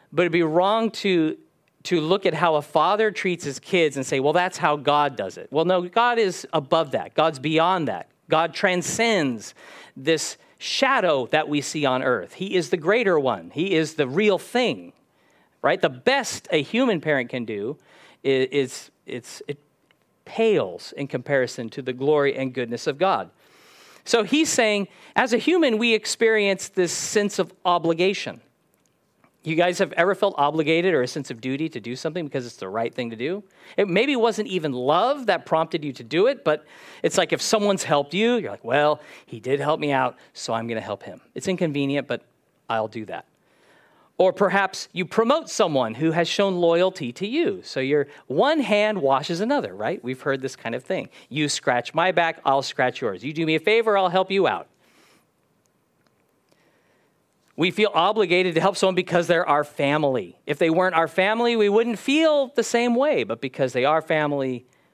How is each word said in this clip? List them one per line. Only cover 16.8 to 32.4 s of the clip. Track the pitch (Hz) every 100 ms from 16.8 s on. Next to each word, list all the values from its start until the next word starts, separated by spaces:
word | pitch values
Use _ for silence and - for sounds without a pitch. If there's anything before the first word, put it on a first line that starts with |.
| 262 180
parent | 156 139 120
can | 127
do | 117 107 107 151 _ - - _ 135
i-, | 131 127
is, | 143 131 - - _ -
it's, | 123 - - -
it | 143 _ _ _ _ _ _ -
pales | - 226 185 98 87 - -
in | 139
comparison | 139 127 139 123 - 113
to | -
the | 131
glory | 127 139 151 143 -
and | 131
goodness | 127 120 117 -
of | 139
God. | 185 143 87 _ _ _ - - - -
So | - 233
he's | 208 294 320
saying, | - 220 208 190 - -
as | - 247
a | 226
human, | - 359 294 214
we | 233
experience | 214 214 - 226 220 202 190 -
this | - 175
sense | - - 214 208 -
of | 170 -
obligation. | - 175 160 165 185 196 - 92 _ _ _ _ _ _ _ _ _ _
You | 156
guys | 160 175 175
have | 175
ever | - 180 190
felt | 202 -
obligated | 143 156 151 165 180
or | 156
a | 123
sense | 160 135
of | 117
duty | 127 135 160
to | 143
do | 104
something | 123 160 165
because | 151 139